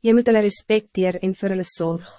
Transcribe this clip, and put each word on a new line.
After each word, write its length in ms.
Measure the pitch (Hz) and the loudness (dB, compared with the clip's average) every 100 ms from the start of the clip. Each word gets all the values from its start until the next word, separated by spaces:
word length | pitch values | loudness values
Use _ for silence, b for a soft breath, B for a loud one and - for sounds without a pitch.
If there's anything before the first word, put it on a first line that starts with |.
Jy 80 | 226 | 4
moet 160 | 233 247 | 4 4
hulle 140 | 220 | 2
respecteer 760 | 208 202 - 220 214 - 185 180 | 0 -4 -2 -2 -2 -2 -2 -2
en 100 | 190 | -4
vir 200 | 190 196 | -4 -4
hulle 100 | 185 | -4
sorg. 440 | 180 - 165 170 - | -6 -6 -4 -4 -10